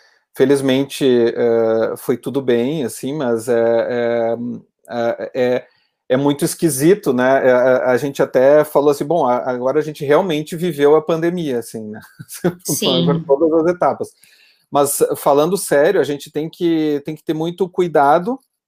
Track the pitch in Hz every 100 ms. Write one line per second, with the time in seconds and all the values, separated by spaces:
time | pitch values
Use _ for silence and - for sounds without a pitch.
0 | _ _ _ - 135 139 135 131 139 -
1 | 139 123 117 - 120 117 113 113 110 -
2 | - 123 135 135 127 117 123 160 117 -
3 | 131 156 127 113 113 117 117 117 - 120
4 | 117 117 117 117 120 113 _ _ - 120
5 | 117 113 - 131 123 123 - _ _ _
6 | - 127 143 143 165 - 170 131 156 202
7 | 147 123 127 139 131 123 131 127 127 120
8 | 143 139 143 127 131 151 147 147 147 143
9 | 147 160 127 123 131 123 127 147 151 147
10 | 143 147 190 151 151 170 180 143 143 156
11 | 156 160 170 180 151 120 - 113 107 107
12 | - _ - - 180 180 - 147 160 170
13 | 170 165 - 139 160 165 160 180 147 113
14 | 113 _ _ _ _ _ _ 143 143 -
15 | - 143 160 143 160 190 - 143 160 190
16 | 139 143 - 151 160 - 170 160 156 143
17 | 151 156 - 156 165 175 185 - 175 151
18 | 139 165 185 262 _ _